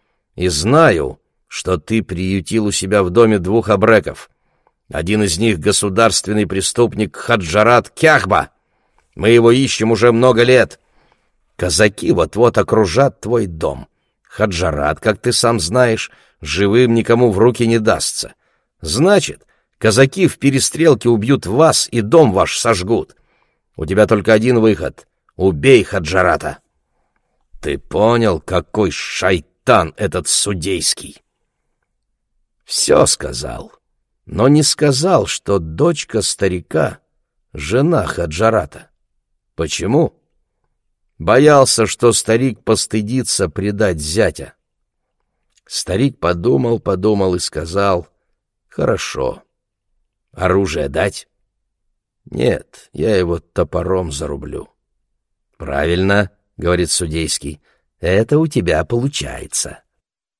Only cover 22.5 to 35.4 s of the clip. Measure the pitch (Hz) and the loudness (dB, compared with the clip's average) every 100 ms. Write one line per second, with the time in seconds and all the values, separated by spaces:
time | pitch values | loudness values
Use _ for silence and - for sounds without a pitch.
22.5 | - 120 95 90 113 - _ _ _ _ | -2 -2 -2 0 -2 -4 _ _ _ _
23.5 | _ _ - 78 95 104 110 95 110 117 | _ _ -10 -2 2 4 2 4 2 4
24.5 | 120 110 95 76 - _ _ _ - 95 | 2 2 0 -4 -10 _ _ _ -4 -2
25.5 | 78 131 127 92 98 82 92 90 78 76 | 2 4 4 4 -4 -2 0 2 0 -4
26.5 | - _ _ _ _ _ _ _ _ _ | -12 _ _ _ _ _ _ _ _ _
27.5 | - 76 69 - 92 110 120 113 82 - | -12 -8 -8 -6 0 2 2 2 -2 -4
28.5 | 92 - - 98 - - - 92 90 - | -6 -4 -2 -2 -2 -10 -2 0 0 -4
29.5 | _ - 113 80 - 98 87 78 - 101 | _ 2 2 2 -4 -6 -4 -4 -4 -4
30.5 | 95 90 90 - - - - _ _ _ | -4 -4 -4 -4 -6 -10 -20 _ _ _
31.5 | _ _ _ _ _ _ _ _ _ _ | _ _ _ _ _ _ _ _ _ _
32.5 | _ - - - 71 - - 73 62 64 | _ -10 -4 0 2 2 0 -6 -10 -10
33.5 | 58 - _ _ _ _ _ - - 127 | -12 -16 _ _ _ _ _ -10 0 4
34.5 | 147 143 - 147 131 175 160 95 - | 4 2 0 0 0 2 0 0 -6